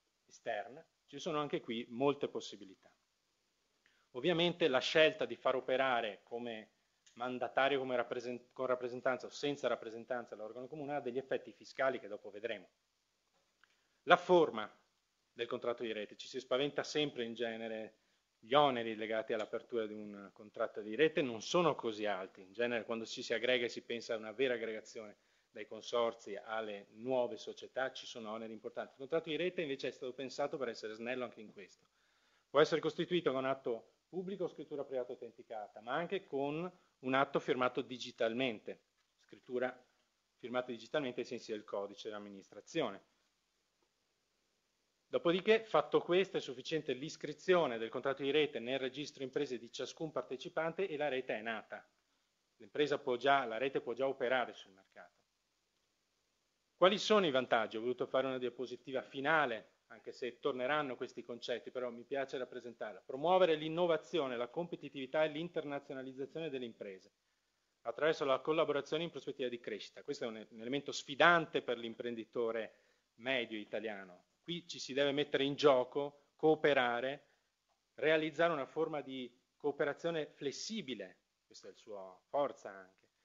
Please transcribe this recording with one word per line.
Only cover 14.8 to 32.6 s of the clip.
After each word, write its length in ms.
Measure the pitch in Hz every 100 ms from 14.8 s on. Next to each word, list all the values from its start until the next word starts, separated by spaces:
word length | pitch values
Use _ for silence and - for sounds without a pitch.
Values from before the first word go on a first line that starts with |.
| _ _ _ _ _
del 160 | - 120
contratto 360 | 120 120 120
di 80 | 117
rete, 240 | 107 101 104
ci 120 | -
si 120 | 131
spaventa 440 | - 127 143 143
sempre 400 | 135 151 147 147
in 100 | 117
genere, 640 | 113 117 113 113 110 110 - _ _ _ _
gli 140 | 110
oneri 420 | 139 143 120 113 107
legati 380 | 110 110 110
all'apertura 520 | 113 104 113 - 120 110
di 80 |
un 360 | 107 104 101 98
contratto 480 | - 107 117 110 113
di 140 | 107 110
rete 260 | 156 165
non 200 | 135 113
sono 340 | - 175 165 131
così 300 | 117 107 104
alti, 360 | 92 95 -
in 120 | 92
genere 320 | 104 120 120 104
quando 200 | 113 110
ci 160 | -
si 120 | 120
aggrega 320 | 113 120 127 117
e 40 |
si 120 | 123
pensa 320 | - 120 -
a 40 | 113
una 140 | 110
vera 220 | 107 131
aggregazione 640 | 117 113 110 - 117 107 - _ _ _
dai 160 | 113 107
consorzi 680 | 110 - 120 117 - 113 101
alle 520 | - 110 110 101 101 107
nuove 420 | 123 131 120 110
società 540 | - 107 104 127 131
ci 140 | - -
sono 260 | 123 110
oneri 220 | 110 113
importanti. 380 | 107 120 123 104
Il 60 | -
contratto 320 | 135 160 165
di 60 | 147
rete 260 | 175 180
invece 260 | 151 139 135
è 40 |
stato 220 | - 127
pensato 440 | 123 131 - 143 151
per 100 | 120
essere 260 | 110 110
snello 300 | 110 117 127
anche 180 | 117 117
in 100 | 104
questo. 340 | 101 95 - _ _ _ _ _ _ _
Può 100 |
essere 220 | 139